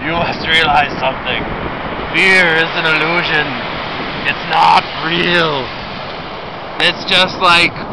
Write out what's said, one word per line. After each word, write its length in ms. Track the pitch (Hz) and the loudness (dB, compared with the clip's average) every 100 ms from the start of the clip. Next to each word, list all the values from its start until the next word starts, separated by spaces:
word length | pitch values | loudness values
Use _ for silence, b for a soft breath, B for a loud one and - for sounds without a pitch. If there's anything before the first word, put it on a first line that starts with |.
you 80 | 139 | -4
must 320 | 170 160 - 160 | -2 -2 -4 0
realize 440 | 160 160 143 143 - | 2 4 4 2 0
something. 420 | 131 127 127 117 110 - - - - - - | -4 -4 -4 -4 -4 -6 -6 -8 -8 -8 -4
Fear 480 | 160 190 190 175 160 | 0 4 4 4 2
is 120 | 160 | 0
an 100 | 160 165 | 0 0
illusion. 560 | 156 156 175 156 160 151 123 - - - - - - - | 2 2 0 0 0 0 -4 -6 -6 -8 -6 -6 -4 -4
It's 180 | 143 - | -4 -2
not 340 | 160 165 165 - 135 | 4 6 6 2 -6
real. 580 | 156 170 170 175 165 143 120 - - - - - - - - - - - | -2 0 2 4 2 0 -4 -8 -10 -10 -10 -10 -10 -10 -12 -12 -12 -2
It's 220 | 165 165 | 0 0
just 340 | - 185 185 - | 0 2 2 2
like 340 | 180 170 170 - - | 4 6 4 0 -10